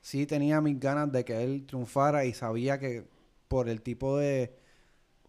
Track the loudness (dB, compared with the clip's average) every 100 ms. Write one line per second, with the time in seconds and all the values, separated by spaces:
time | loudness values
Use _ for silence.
0 | -4 -4 0 2 4 4 2 2 0 0
1 | 0 0 0 -2 -2 -4 -6 -8 -4 2
2 | 4 4 0 -2 -4 -2 0 -2 -4 -8
3 | -12 _ _ _ _ 0 0 -2 -6 -4
4 | -2 0 2 0 -2 -6 _ _ _ _
5 | _ _